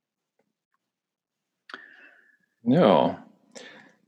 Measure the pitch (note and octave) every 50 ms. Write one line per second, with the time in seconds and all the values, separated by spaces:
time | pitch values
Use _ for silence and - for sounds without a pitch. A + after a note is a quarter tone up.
0 | _ _ _ _ _ _ _ _ _ _ _ _ _ _ _ _ _ _ _ _
1 | _ _ _ _ _ _ _ _ _ _ _ _ _ - - - - - - -
2 | - - _ _ _ _ _ _ _ _ _ _ - A#2 C3+ F3 B3 G2+ F2 C#2+
3 | B1 - - - - _ _ _ _ _ - - - - - - - _ _ _
4 | _